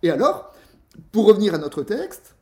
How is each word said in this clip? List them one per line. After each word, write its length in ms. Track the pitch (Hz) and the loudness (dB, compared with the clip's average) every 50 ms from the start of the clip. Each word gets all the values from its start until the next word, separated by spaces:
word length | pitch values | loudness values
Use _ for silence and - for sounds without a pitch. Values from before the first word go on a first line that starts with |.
| - | -2
Et 80 | 170 | -2
alors, 420 | 156 135 226 294 392 - - - - - - _ _ _ _ _ _ - - - | -2 0 0 -2 -2 -4 -10 -20 -20 -20 -20 _ _ _ _ _ _ -20 -20 -6
pour 140 | - 214 220 | -2 2 6
revenir 300 | 202 214 196 208 202 165 | 6 6 6 4 -2 -2
à 20 | 156 | -2
notre 240 | 147 147 - 151 139 | -6 -6 -8 -8 -6
texte 520 | - 208 262 370 381 - - _ - _ _ | -6 -6 -6 -6 -8 -12 -18 _ -20 _ _